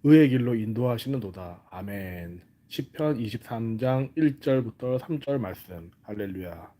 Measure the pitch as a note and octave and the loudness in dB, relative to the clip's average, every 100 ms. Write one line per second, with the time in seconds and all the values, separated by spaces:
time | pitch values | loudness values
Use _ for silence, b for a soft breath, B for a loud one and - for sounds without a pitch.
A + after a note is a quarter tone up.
0 | C#3+ D#3 D3 B2+ A#2+ A#2 G#2+ A2 B2 A#2 | 10 10 10 6 2 0 -2 0 0 0
1 | B2+ C3+ G2+ F2+ F2+ F2 _ F#2 G2 G2+ | -4 -6 -6 -10 -14 -14 _ -12 -10 -8
2 | F#2 F2+ F2 F2 _ _ _ - C3+ - | -8 -10 -12 -14 _ _ _ -10 -8 -4
3 | D3+ B2+ A2 - - A#2 A2+ A2 B2+ C3 | -2 0 -4 -6 -8 -6 -4 -2 0 0
4 | C3+ - D3+ C#3 D3 C3 A2+ - B2+ C3 | 0 0 0 2 0 2 0 -6 -4 -2
5 | - D3+ C#3 C#3 G2 F2+ - F2 E2+ _ | -2 -6 -2 -2 -2 -8 -14 -14 -14 _
6 | - G#2 G2 F#2 F2+ E2 D#2+ | -12 -8 -6 -6 -10 -12 -18